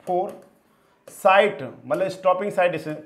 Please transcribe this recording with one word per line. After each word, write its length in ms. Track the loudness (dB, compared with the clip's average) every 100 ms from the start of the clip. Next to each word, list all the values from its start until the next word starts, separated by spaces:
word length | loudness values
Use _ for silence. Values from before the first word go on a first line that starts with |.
| -6
for 220 | -4 -4 -8 -20 _ _ _ _ _ -20
sight 480 | -2 4 4 4 0 -12 -12 -6
मतलब 220 | -4 -4
stopping 440 | -2 0 0 0
site 200 | 0 0
distance, 260 | -2 -8 -10